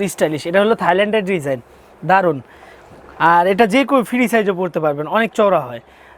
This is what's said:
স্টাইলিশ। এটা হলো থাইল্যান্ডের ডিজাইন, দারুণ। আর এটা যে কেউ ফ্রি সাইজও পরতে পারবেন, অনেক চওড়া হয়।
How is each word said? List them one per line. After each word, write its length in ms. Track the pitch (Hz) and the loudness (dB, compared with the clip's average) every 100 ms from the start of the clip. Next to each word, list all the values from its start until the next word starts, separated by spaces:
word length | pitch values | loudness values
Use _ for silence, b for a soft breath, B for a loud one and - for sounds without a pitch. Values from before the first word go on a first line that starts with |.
| 196 | -2
স্টাইলিশ। 280 | - 160 147 170 | -2 -2 -2 -2
এটা 100 | 190 | 0
হলো 120 | 208 226 | 2 0
থাইল্যান্ডের 400 | 175 180 208 214 190 | 0 0 2 -2 -2
ডিজাইন, 280 | 185 139 131 - b b b 160 | -4 -4 -6 -10 b b b 0
দারুণ। 280 | 190 180 139 - B B B B B - - 160 | 2 2 -2 -8 B B B B B -16 0 2
আর 100 | 175 180 | 4 4
এটা 120 | 196 226 | 2 2
যে 80 | 254 247 | 2 2
কেউ 100 | 269 202 | 0 0
ফ্রি 160 | 247 240 | -2 0
সাইজও 200 | 233 202 180 | 0 -2 -2
পরতে 180 | 185 160 156 | -4 -2 -4
পারবেন, 200 | 143 151 202 | -4 -4 -2
অনেক 120 | 226 - | -2 0
চওড়া 240 | 202 175 123 | 2 0 -2
হয়। 140 | 117 - B B | -12 -18 B B